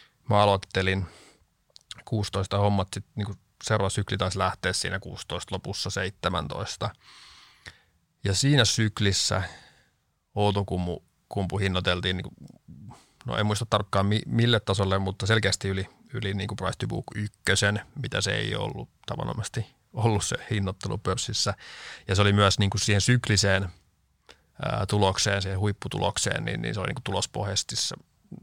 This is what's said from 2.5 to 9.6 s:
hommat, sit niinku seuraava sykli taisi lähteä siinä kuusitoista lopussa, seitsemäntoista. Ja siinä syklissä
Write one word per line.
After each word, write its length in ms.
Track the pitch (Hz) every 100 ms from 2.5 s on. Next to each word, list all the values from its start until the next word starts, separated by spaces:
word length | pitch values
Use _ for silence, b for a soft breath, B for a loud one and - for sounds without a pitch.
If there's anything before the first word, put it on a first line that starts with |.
| 101
hommat, 300 | 101 101 92
sit 120 | - - -
niinku 180 | 104 101 _ _
seuraava 260 | - 107 95
sykli 280 | - 98 101
taisi 220 | 92 95
lähteä 340 | 92 - 90
siinä 260 | 90 90 92
kuusitoista 560 | - - - 90 - 95
lopussa, 340 | - - -
seitsemäntoista. 1000 | 98 95 - - 87 82 - - - 104 - B B B B B B B B B B _ _
Ja 100 | 98
siinä 320 | 92 135 147 110
syklissä 800 | - 110 - 101 92 - 95 92 B